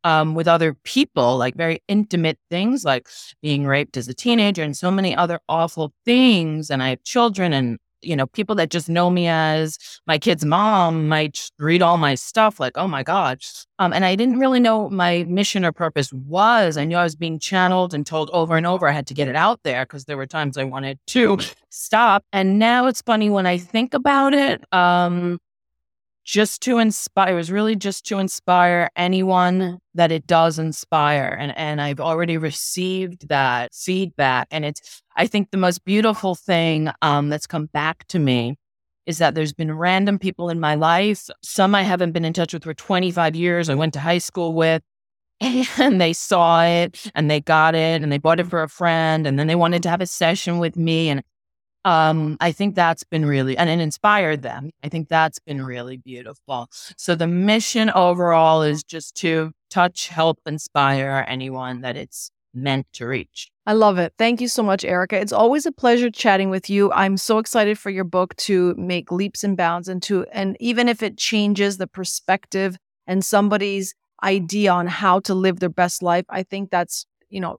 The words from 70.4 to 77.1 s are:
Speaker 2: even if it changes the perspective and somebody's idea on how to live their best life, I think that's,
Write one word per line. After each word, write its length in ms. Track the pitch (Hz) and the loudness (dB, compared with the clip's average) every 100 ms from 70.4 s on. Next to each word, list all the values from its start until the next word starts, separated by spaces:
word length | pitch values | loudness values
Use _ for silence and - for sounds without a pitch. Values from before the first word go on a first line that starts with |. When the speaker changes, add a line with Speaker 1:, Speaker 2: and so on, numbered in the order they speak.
| 196 - | -6 -4
Speaker 2:
even 300 | 233 240 240 | -2 0 0
if 140 | 226 | 0
it 140 | 220 - | -6 -6
changes 600 | - 214 208 202 202 190 | -2 0 0 0 0 -2
the 100 | 185 | -8
perspective 880 | - 185 - - 196 _ 190 190 180 _ _ - | -8 -8 -6 -2 -2 _ -4 -4 -6 _ _ -4
and 160 | 190 | -4
somebody's 720 | - 202 208 208 202 196 190 - _ _ | 2 2 2 0 -2 -4 -6 -12 _ _
idea 480 | 196 196 170 202 202 | -2 0 -2 0 2
on 160 | 180 175 | 2 0
how 320 | 165 196 190 | -2 2 2
to 120 | 196 | 2
live 260 | 185 190 180 | 0 0 0
their 100 | 180 | -4
best 320 | 175 175 - | 0 -2 -2
life, 240 | 180 175 180 | -2 -2 -2
I 140 | 190 | -8
think 280 | 185 196 196 | -8 -10 -4
that's, 340 | 180 175 - - | -4 -2 -8 -12